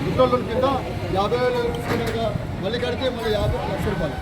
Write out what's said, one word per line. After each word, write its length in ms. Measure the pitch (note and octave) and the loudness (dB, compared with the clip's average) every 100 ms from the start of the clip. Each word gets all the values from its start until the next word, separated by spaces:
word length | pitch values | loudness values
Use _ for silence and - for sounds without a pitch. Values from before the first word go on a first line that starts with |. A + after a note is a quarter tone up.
ముద్రా 200 | - - B3+ | 0 4 4
లోన్ 200 | B3 A#3+ | 4 0
కింద 180 | B3 C4 C4 - - - - | 2 2 2 -2 -4 -2 0
యాభై 220 | G#3 A#3+ | 2 2
వేలు 240 | B3 B3 A#3 | 2 2 0
తీసుకున్నాక 480 | A#3 - A3+ A#3 A3+ A3 - - - | -2 -2 0 0 0 0 -2 -4 -4
మళ్ళీ 160 | F#3+ A#3+ | -2 -2
కడితే 300 | B3 A#3+ C4 | -2 0 -2
మళ్ళీ 220 | A#3 A3 | 0 0
యాభై 260 | G#3+ G#3 B3 F#3+ | 2 2 0 -2
లక్షల 180 | G3 G#3+ | -2 -2
రూపాయలు 260 | F3+ D#3 - | 0 -2 -4